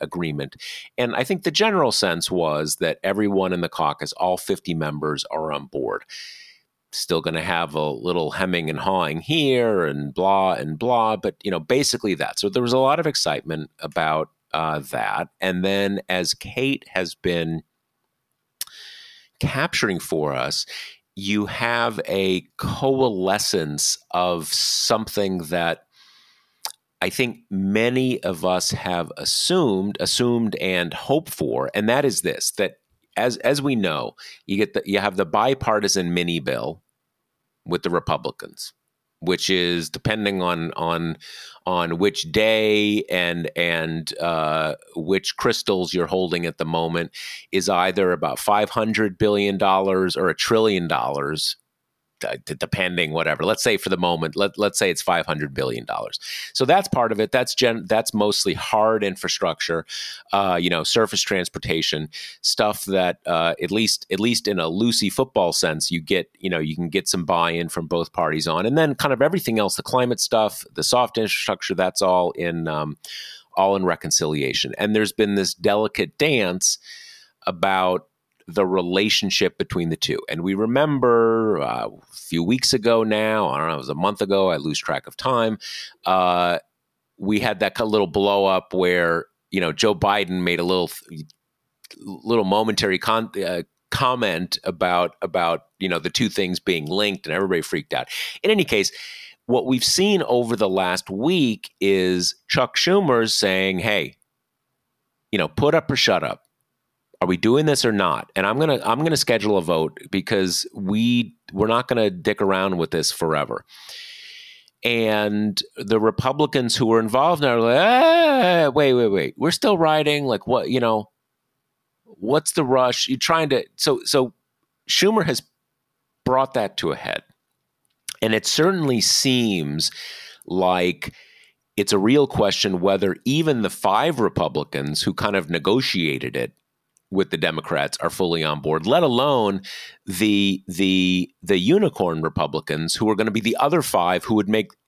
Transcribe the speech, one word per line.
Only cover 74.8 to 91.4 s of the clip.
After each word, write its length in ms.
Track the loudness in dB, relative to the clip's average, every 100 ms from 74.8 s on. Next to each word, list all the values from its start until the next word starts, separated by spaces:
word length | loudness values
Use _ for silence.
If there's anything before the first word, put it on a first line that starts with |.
| 0
there's 180 | 2 0
been 240 | 2 0 2
this 180 | -2
delicate 640 | 0 2 2 0 -2 -4 0
dance 600 | 0 2 0 0 0 -2 -8 -20 -20 -20 _ _ -8
about 640 | -2 0 2 2 0 -4 _ _ _ -6
the 200 | 0 2
relationship 920 | 2 2 2 2 0 0 0 0 -2
between 320 | -4 -2 -2
the 80 | -2
two. 220 | -2 -4 -4
And 140 | -4
we 120 | -2
remember, 1080 | 0 2 2 2 2 4 4 4 4 2 2
uh, 240 | 0 -2 -6
a 300 | -10 _ -20
few 260 | -6 -2
weeks 320 | 0 0 2
ago 300 | 2 2 2
now, 440 | 2 2 2 2 0
I 80 | 0
don't 120 | -2
know, 60 |
it 40 | -4
was 100 | -4
a 60 |
month 260 | -2 -2 0
ago, 300 | 0 2 2
I 60 | 2
lose 220 | -2 -6
track 280 | -4 -6 -6
of 100 | -6
time, 400 | -2 2 0 -2 -10 -14 -16 -8
uh, 540 | 0 2 4 2 2 0 _ _ _ _ _ -8
we 240 | 0 0
had 200 | 0 0
that 140 | -2
kind 120 | 0 0
of 60 |
little 160 | 2 2
blow 360 | 2 2 4
up 300 | 4 2 0
where, 520 | 0 2 4 2 0 -4 _ -4
you 100 | -2
know, 120 | 0
Joe 220 | 2 0
Biden 480 | 2 2 2 0 -2
made 160 | 0 0
a 60 |
little, 260 | 0 0 -2 -6 -16 -16 -16 _